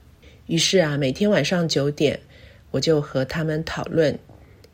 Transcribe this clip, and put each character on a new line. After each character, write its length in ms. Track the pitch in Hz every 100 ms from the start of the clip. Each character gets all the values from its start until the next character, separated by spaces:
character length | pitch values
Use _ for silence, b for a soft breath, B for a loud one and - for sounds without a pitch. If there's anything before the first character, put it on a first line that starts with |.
| - - b b -
于 100 | 165
是 220 | - 190
啊， 180 | 156 143
每 140 | 135
天 180 | - 208
晚 140 | 185
上 240 | 147 180 165
九 220 | 147 143
点， 280 | 147 147 - b b b b -
我 80 | 135
就 220 | 147 151
和 240 | 143 135 131
他 180 | 165
们 200 | 156 156 165
讨 180 | - -
论， 320 | 160 151 - - - b b b